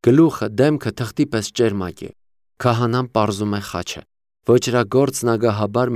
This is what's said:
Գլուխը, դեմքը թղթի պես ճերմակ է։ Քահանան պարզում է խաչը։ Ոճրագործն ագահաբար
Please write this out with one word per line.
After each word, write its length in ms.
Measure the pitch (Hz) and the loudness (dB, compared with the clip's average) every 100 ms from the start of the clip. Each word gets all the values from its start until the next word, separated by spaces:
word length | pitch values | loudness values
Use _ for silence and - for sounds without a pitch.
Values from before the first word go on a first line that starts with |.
Գլուխը, 420 | - 135 165 - 107 104 | 6 6 4 2 -6 2
դեմքը 300 | 143 151 117 - | 2 2 -4 -6
թղթի 280 | 113 - 139 | -8 -4 -2
պես 160 | 113 101 - | -2 -6 0
ճերմակ 420 | 117 101 90 - | 0 0 -6 -10
է։ 100 | 85 - _ _ _ _ | -16 -18 _ _ _ _
Քահանան 460 | 123 117 120 120 127 | 0 2 0 -2 -2
պարզում 400 | 113 107 98 104 | 0 0 -2 -4
է 60 | 101 101 | -4 -6
խաչը։ 320 | 87 87 - _ _ _ _ - | -10 -8 -12 _ _ _ _ 2
Ոճրագործն 840 | 123 123 123 107 127 139 135 120 | 2 4 -2 0 2 0 -2 -2
ագահաբար 600 | 113 117 104 104 110 123 | 0 0 0 -2 -2 0